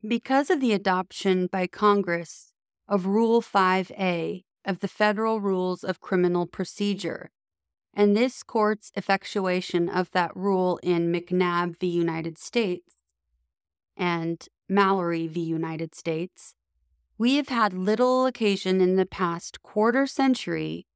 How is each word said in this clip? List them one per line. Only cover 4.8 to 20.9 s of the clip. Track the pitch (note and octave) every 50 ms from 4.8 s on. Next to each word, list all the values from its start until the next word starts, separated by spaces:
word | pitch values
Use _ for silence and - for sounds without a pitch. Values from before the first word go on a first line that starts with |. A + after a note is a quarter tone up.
the | - G3
Federal | - - G#3+ G#3 G#3+ G3+ A3 A3 A3 A3
Rules | G3+ G3+ F#3+ F#3 F#3 F#3 F3+ F3 -
of | F#3 F3+ -
Criminal | - - - F#3 F3+ F3 F3+ F3 F3
Procedure, | E3+ - - F#3+ - - - G#3 G3+ G3+ G3 - E3 - - - - _ _ _ _ _ _ _ _ _ _ _ _ _
and | - G#3 G#3 G3+
this | G#3 A#3+ C4 - - -
court's | - - A3+ G#3+ G#3 G#3+ G#3+ - - _
effectuation | - F#3 - G3 F#3+ - - - G#3+ F#3+ F#3 F3+ F#3 F3+ - - F3+ E3+ E3+
of | - F3 F#3 -
that | _ F#3 F3 E3 -
rule | F#3+ F#3 G3+ G3 F#3 F#3 F3+ F3 - -
in | F3+ F3+ E3+ E3+ E3+ E3+
McNabb | E3+ F3 - F3+ F3+ F3+ F3+ F3 F3 F3 F3 E3+ _
v. | -
United | F3+ E3+ F3 E3+ E3 D#3+ E3 D#3+ E3 D#3+
States | - - - - A#3+ A3+ F#3+ F3+ - _ _ - _ _ _ _ _ _ _ _ _ _ _ _ _ _ _ _ _ _ _ _
and | - F#3 F3 E3+ E3+ E3 E3 E3+ E3 - - _ _ _ _
Mallory | F#3+ G3+ G3+ F#3+ G3 F#3+ F3 E3+ E3+ E3 E3 E3
v. | D#3 F3
United | E3 E3 E3 E3 E3 E3 D#3+ D#3 E3 D#3+ -
States, | - - E3+ D#3+ D#3+ F3 F#3 _ - - - - _ _ _ _ _ _ _ _ _ _ _ _
we | _ A3 B3 C4+
have | C#4+ C#4 -
had | C4 A#3 A3 G#3 F#3
little | F#3 F#3 G3 G#3+ G#3+ B3 B3+ B3+ B3+ B3+
occasion | C4 B3 - A3+ G#3 G3 F#3+ - F#3+ F#3 F#3+ F#3
in | F3+ F#3
the | F#3+ F#3
past | F#3 - - F#3+ E3+ E3+ E3+ - - - - _
quarter | - - G#3 G#3+ A3+ A#3+ C4 C#4
century | C4+ - - C4+ C4+ B3+ - - - E3+ D#3+ D#3 D#3 D#3+ E3+ F#3 _